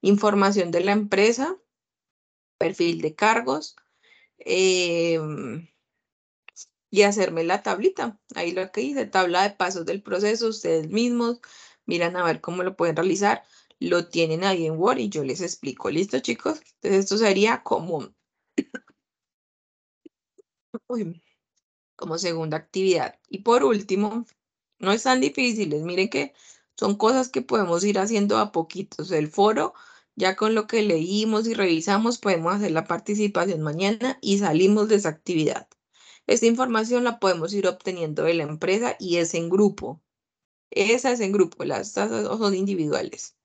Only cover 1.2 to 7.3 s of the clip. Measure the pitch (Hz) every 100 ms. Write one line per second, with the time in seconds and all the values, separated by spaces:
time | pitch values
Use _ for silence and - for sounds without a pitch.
1.2 | 208 240 285 381 _ _ _ _ _ _
2.2 | _ _ _ _ 165 - 170 165 160 156
3.2 | 208 233 247 277 294 - _ _ _ _
4.2 | _ _ - 180 190 185 175 170 170 165
5.2 | 156 147 131 127 170 _ _ _ _ _
6.2 | _ _ - - - _ _ 196 202 202
7.2 | 185